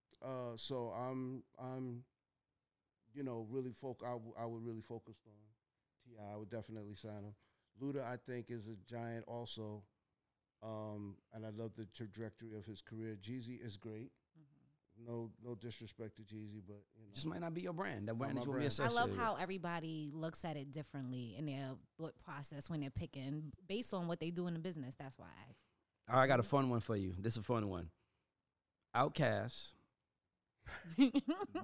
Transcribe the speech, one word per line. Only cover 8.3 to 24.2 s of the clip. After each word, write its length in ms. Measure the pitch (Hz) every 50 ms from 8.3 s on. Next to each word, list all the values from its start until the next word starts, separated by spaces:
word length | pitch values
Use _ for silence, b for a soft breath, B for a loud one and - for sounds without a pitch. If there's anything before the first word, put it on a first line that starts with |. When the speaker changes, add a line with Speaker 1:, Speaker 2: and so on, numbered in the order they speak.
| 123 123 117 -
Speaker 1:
is 180 | 120 117 101
a 80 | 110 110 98 - -
giant 360 | 120 117 117 117 117 117 -
also. 560 | - 120 120 120 113 - 113 110 107 107 104 101 - _ _ _ _ _ _ _ _ _ _ _ _ _ _ 107
Um, 520 | 110 110 107 107 107 107 104 104 101 98 - _ _ -
and 120 | 113 110
I 40 | 110
love 240 | 107 107 113 113 95
the 100 | 117 110 92 -
trajectory 600 | - 120 104 95 107 113 110 - - 117 113 107
of 100 | 107 104
his 160 | 113 107 95
career. 360 | - - 113 110 113 113 107 98
Jeezy 420 | 95 107 123 131 117 117 127 - -
is 140 | 113 98
great. 340 | 101 - 113 107 110 123 - - _ _ _ _ 160 156 139 - - - _ _ _ _ _ _ 113 117
No, 260 | 117 117 117 117 113 - - 110
no 120 | 123 120
disrespect 600 | 98 104 120 110 - 117 101 - - 113 107 -
to 40 | -
Jeezy, 400 | 110 98 107 107 107 104 104 107 95
but, 100 | 90 101 101 98 _ _
you 100 | 113 110
know. 60 | 101 101
Speaker 2:
Just 120 | 131 143
might 160 | 156 170 180
not 120 | 170 165 160
be 80 | 175
your 120 | 180 180 175
brand. 340 | 160 196 196 139 104 104
That 60 | 107 113
Speaker 1:
Not 40 | 117
Speaker 2:
brand 140 | 135 139 139
Speaker 1:
my 60 | 135
Speaker 2:
that 40 | 135
you 60 | 139
wanna 100 | - 135 147
be 40 | 143 -
Speaker 1:
brand. 40 | -
Speaker 3:
I 140 | 139 120 120
love 160 | 240 - -
Speaker 2:
associated 100 | 98 - 233
Speaker 3:
how 100 | 220 202
Speaker 2:
with. 80 | 139
Speaker 3:
everybody 680 | 180 185 190 190 165 175 170 170 160 160 160 156 151 147 143
looks 320 | 160 156 165 165 - 175
at 100 | 170 151
it 160 | 147 135 143
differently 640 | 139 156 147 - - 143 131 127 127 127 123 117 95
in 80 | - -
their 240 | 151 135 135 139 131 131 107 - - _
thought 160 | - 165 151 - - -
process 460 | - 147 143 143 - 151 143 139 -
when 100 | 170 151
they're 100 | 143 139
picking 640 | - - 165 156 - 139 131 135 143 151 156 147 - - -
based 260 | - 190 226 247 - -
on 140 | 190 175
what 120 | 170 170
they 100 | -